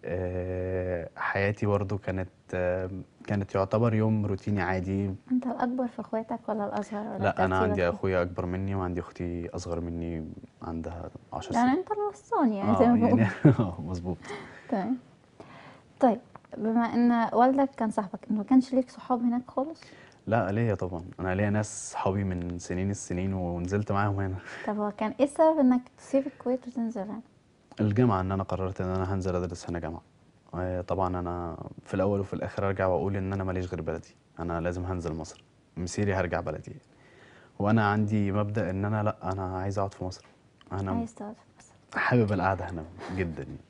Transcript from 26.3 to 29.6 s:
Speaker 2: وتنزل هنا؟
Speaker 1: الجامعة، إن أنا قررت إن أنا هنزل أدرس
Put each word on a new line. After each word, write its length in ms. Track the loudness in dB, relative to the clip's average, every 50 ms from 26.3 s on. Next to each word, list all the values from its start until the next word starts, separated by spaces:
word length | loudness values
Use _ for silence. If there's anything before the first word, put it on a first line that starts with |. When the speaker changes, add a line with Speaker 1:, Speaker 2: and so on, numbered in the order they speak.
| -10 -6 -2 -2 -2 -2 -4
Speaker 2:
وتنزل 340 | -8 -6 -4 -4 -4 -4 -6
هنا؟ 200 | -8 -8 -10 -12 -14 -18 _ _ _ _ _ _ _ _ -2 0
Speaker 1:
الجامعة، 400 | 0 2 4 6 6 6 6 4
إن 100 | 2 0
أنا 120 | 0 0 0
قررت 380 | -2 -2 -2 -2 -4 -2 -2
إن 60 | -2
أنا 260 | 0 0 0 0 0 0
هنزل 220 | 0 0 0 0
أدرس 340 | 0 -2 -2 -6 -8